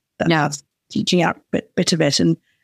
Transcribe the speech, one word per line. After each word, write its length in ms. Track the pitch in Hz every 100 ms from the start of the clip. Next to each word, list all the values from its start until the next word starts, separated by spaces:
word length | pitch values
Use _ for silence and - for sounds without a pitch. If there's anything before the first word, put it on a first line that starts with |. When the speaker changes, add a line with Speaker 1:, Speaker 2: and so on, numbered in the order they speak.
| _ -
Speaker 1:
That 120 | 175
Speaker 2:
Yeah. 180 | 160 147 147 _ _ -
Speaker 1:
teaching 320 | - 202 180
out 180 | 170 - -
bit, 220 | - -
bit 180 | - 180
of 80 | 165
it, 180 | 147 139
and 200 | 170 160 _ _